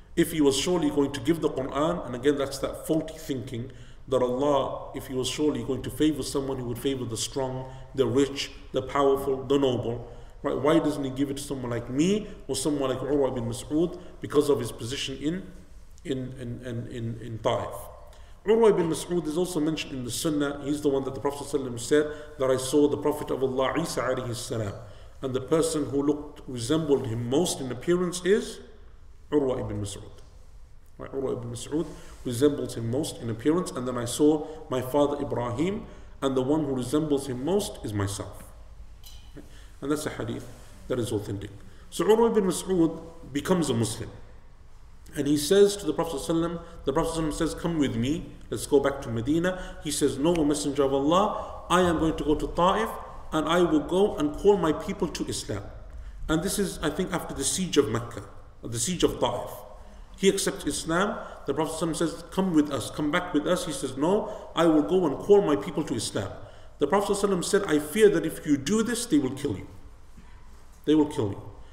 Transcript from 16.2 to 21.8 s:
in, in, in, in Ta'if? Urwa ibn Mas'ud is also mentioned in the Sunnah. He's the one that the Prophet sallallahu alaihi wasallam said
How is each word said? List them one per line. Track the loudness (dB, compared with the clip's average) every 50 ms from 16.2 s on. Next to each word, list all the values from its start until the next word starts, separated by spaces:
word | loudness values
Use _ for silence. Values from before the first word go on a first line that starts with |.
| -6 -8 -10 -10
in, | -8 -8 -8 -8 -8
in, | -8 -8 -6 -8
in, | -8 -8 -6 -6 -6 -6 -8
in | -8 -10 -6 -2
Ta'if? | 0 0 0 0 -2 -6 -10 -12 -12 -14 -16 -16 -18 -20 -20 -20 -20 -20 -18 -6 2
Urwa | 2 4 6 8 6
ibn | 6 6 4 0
Mas'ud | 0 -2 -2 -2 0 0 0
is | 0 0
also | 0 0 0 0 0
mentioned | 0 0 0 -2 -4 -6 -6
in | -8 -6
the | -6
Sunnah. | -4 -2 0 0 0 2 0 0 -2 -4 -4
He's | -2 -2 0
the | 2 2
one | 2 2 0
that | -2 -4
the | -2
Prophet | -4 -4 -4 -4 -6
sallallahu | -2 -2 -2 -2
alaihi | -2 -6
wasallam |
said | -6